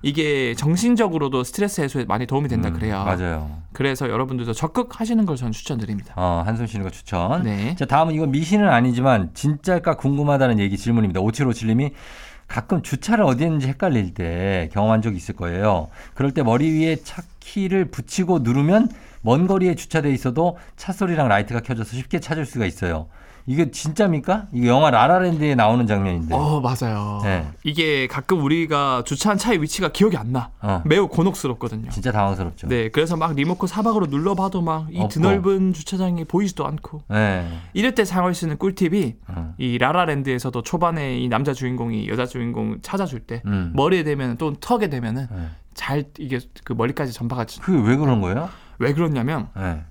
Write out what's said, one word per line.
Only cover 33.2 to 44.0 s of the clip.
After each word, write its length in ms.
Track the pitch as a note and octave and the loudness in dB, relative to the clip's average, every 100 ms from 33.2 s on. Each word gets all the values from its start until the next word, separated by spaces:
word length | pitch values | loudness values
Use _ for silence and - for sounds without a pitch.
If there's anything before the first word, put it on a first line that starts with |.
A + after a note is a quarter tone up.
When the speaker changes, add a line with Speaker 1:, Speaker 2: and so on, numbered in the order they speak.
| D#3+ C#3+ | 0 0
Speaker 1:
리모컨 320 | D3 F3+ F#3 | 0 0 -2
사방으로 380 | G#3 A3 G#3+ E3+ | 0 0 2 0
눌러봐도 560 | C#3 E3+ G3 F#3+ F#3+ | 0 0 0 -2 -2
막 260 | E3+ D#3+ D#3 | -2 -2 -4
이 60 | E3+ | -4
Speaker 2:
없고. 100 | G#3 | -2
Speaker 1:
드넓은 640 | D#3 F3 G3 F#3 G3 F#3+ | 2 2 4 2 2 2
주차장이 500 | F3+ - F#3+ F#3 F3 | -2 -4 -2 -2 -2
보이지도 420 | D#3 F3 G3+ F3+ C#3 | -2 -2 -2 -4 -6
않고. 360 | D3+ - D3+ - | -6 -10 -16 -4
Speaker 2:
네. 380 | G#2+ G#2+ F#2+ E2+ E2 E2+ | 0 2 0 -4 -10 -8
Speaker 1:
이럴 220 | F#3 A#3 | 0 0
때 100 | B3 | 2
사용할 300 | G3 F#3 F3+ | 0 2 0
수 120 | F3 E3 | 0 -4
있는 120 | D3+ | -2
꿀팁이 560 | G3 F#3+ F3+ G3 C#3 - - | -2 2 2 2 0 -4 -10
Speaker 2:
어. 260 | F2+ D#2+ E2+ | -8 -8 -4
Speaker 1:
이 200 | B2+ A#2+ | -2 2
라라랜드에서도 840 | B2 F3 E3+ C#3+ C3+ B2+ C3+ A#2+ | 4 4 2 0 0 -2 -2 -4
초반에 540 | A#2 F3 E3+ E3 C#3 B2+ | -2 0 0 0 -2 -2
이 120 | B2 | 0
남자 240 | A#2 C#3+ | 0 0
주인공이 560 | B2+ B2+ B2 A#2 A2 G2+ | -2 -2 -2 -2 -4 -2
여자 180 | A2 B2 | -2 -2
주인공 540 | B2+ A#2+ A#2 A2 G#2+ | -4 -4 -4 -4 -6
찾아줄 380 | - G3 F#3 B2+ | -6 -4 -4 -6
때 220 | - A#2 G#2 | -8 -8 -2
Speaker 2:
음. 240 | G2+ F2 E2+ | -2 0 2
Speaker 1:
머리에 260 | D3 F#3 | 2 2